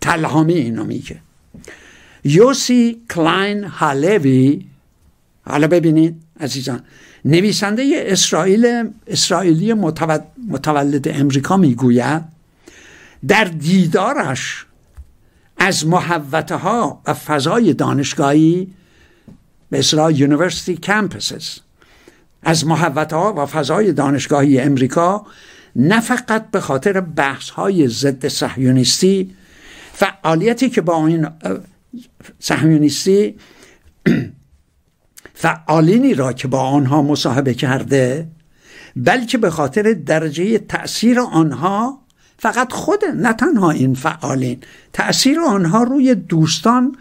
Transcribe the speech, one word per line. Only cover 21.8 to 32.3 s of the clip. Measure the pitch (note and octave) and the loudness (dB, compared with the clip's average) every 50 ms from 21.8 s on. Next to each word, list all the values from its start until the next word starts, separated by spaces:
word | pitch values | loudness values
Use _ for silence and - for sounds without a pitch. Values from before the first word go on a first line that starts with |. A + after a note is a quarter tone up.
| _ _ _ _ _ - _ _ _ _ _ _ - | _ _ _ _ _ -20 _ _ _ _ _ _ -2
از | D#3+ E3 D#3+ C3+ D#3+ | 0 0 0 0 0
محوطه‌ها | E3 D3 E3+ E3 C3 D3+ D#3 D#3 D#3 D#3+ F3+ G#3+ G#3 | 0 0 0 0 0 -2 -4 -2 -2 -2 -2 -2 -2
و | D#3 C#3+ | -2 -4
فضای | C3 D3 D#3 C#3+ B2+ D#3 G3 A3 G3 D3+ | -4 -4 -4 -4 -2 -2 0 0 0 0
دانشگاهی | C#3 C#3 C#3 C#3+ C3+ - - D3+ C#3+ C#3 D3 C3+ B2+ | 0 0 0 0 -2 -2 0 0 2 4 4 4 2
امریکا، | B2 C#3+ C#3+ B2+ C3 C3 - E3+ E3+ F3+ G3 G#3 - - - - - - - - - _ - | 2 2 2 2 0 0 0 0 0 0 0 -2 -6 -12 -20 -20 -20 -20 -20 -20 -20 _ -2
نه | A#2+ B2+ D#3+ G#3+ A#3+ | 0 2 4 2 2
فقط | A#3 - A#3+ - - - G#3+ A3 A3 - | 0 0 -4 -4 -2 -2 -2 -4 -2 -4
به | - F#3+ | -4 -4
خاطر | - - C#3 C3 - G#3 F#3+ F#3+ | -2 -2 -2 -2 0 0 0 0
بحث‌های | F#3 E3 C#3+ D#3 C#3+ C#3 C3 B2+ - - - - F3+ G3 G3 F3 C#3+ B2 | -2 -4 -4 -2 -2 -2 -4 -6 -12 -14 -10 -6 -4 0 2 2 2 2
ضد | A2 G#2+ C3 C#3+ B2+ - - C#3 | 0 0 -2 -2 -2 -2 -6 -6
صهیونیستی، | - - D3 A#2+ - B2 C3 B2+ C3 C3 B2 - - - - F#3+ G3 F#3+ F#3 F#3 - - _ _ _ - - - - - - - - | -4 -4 -6 -6 -4 -2 0 2 2 2 2 0 0 2 2 2 2 2 -2 -6 -10 -16 _ _ _ -20 -20 -20 -20 -20 -20 -20 -4
فعالیتی | - G3+ F#3+ - - - D#3 D#3+ D#3+ F#3+ A3+ A#3 A#3 C4+ B3 | -2 -2 -2 -2 -2 -2 0 0 2 2 0 0 0 0 0
که | - G#3+ | 0 0
با | E3 F3 E3+ D#3+ D#3 D#3 | 0 0 0 0 2 2
این، | E3 E3 D#3 | 2 0 -2
اه، | - - - - F#3 F#3+ G3 - - _ _ _ _ - A#3 - - _ - - - | -4 -6 -8 -8 -8 -8 -8 -10 -16 _ _ _ _ -20 -20 -20 -20 _ -20 -20 -20